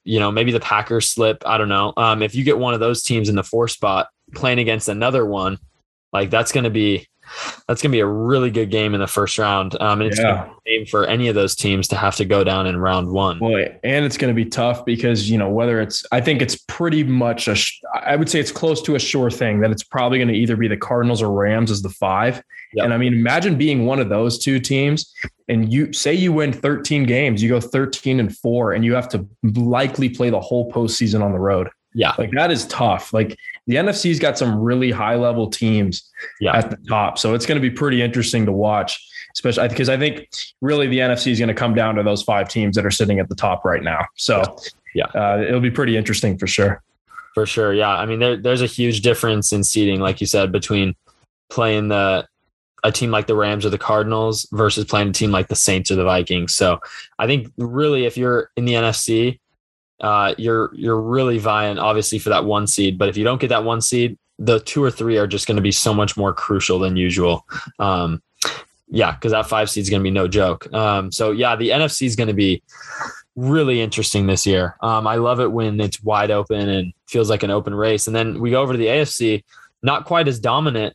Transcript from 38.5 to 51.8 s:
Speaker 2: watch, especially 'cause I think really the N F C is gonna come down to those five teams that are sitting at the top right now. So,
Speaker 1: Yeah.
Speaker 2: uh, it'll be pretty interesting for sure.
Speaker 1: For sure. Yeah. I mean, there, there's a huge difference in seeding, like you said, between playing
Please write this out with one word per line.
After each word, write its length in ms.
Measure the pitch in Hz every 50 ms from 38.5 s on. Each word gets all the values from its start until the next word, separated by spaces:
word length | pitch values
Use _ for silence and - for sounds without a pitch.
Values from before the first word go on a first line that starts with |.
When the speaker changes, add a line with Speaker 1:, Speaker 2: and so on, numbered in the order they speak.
Speaker 2:
watch, 500 | 98 98 104 107 107 104 95 - - - - - - - - -
especially 340 | - - - 127 117 - 120 120
'cause 180 | 107 - 135 127
I 80 | 131
think 320 | 131 147 151 147 151 - - - - - - - _
really 260 | 127 139 151 147 139
the 140 | 123 127 127
N 100 | 127 127
F 100 | 123 123
C 120 | - 135
is 80 | 120 110
gonna 140 | 120 113 107
come 200 | - 120 120 110
down 200 | 117 110 110 107
to 80 | 104
those 200 | 101 104 104 101
five 280 | - - 107 101 95 -
teams 260 | - 113 107 101 98
that 80 | 107 101
are 60 | 101
sitting 280 | 98 - 113 101 101 95
at 120 | 92 -
the 40 | 92
top 300 | - - 101 92 - -
right 180 | 92 85 76
now. 220 | 69 82 80 78 82 - -
So, 260 | - - - 113 98 95 - - - - - - _ _ - -
Speaker 1:
Yeah. 120 | - - - -
Speaker 2:
uh, 280 | 107 104 101 101 104 107 -
it'll 120 | 123 123
be 100 | 123 123
pretty 260 | 117 - 139 120 113
interesting 400 | 110 104 - 104 - - 107 92
for 100 | 92 98
sure. 360 | 90 - - 101 101 98 - - _ _ _ _ _ - - - -
Speaker 1:
For 140 | - 110 107
sure. 260 | - - 117 107 101
Yeah. 220 | 101 104 107 104 98
I 80 | 90 104
mean, 140 | 110 113 113
there, 180 | 120 123 120
there's 240 | 98 104 123 127 123
a 60 | 123
huge 340 | 113 - - 120 120 113 104
difference 540 | 98 123 113 - - 113 110 104 101 - 107
in 100 | 101 95
seeding, 360 | - - 110 104 101 98 95
like 200 | 95 95 92 -
you 60 | 101
said, 260 | 95 - 104 98 95
between 420 | 92 101 - - 110 101 95 92 87 - _ _ _ _ _ _ _ _ _ _
playing 400 | - - 113 110 107 107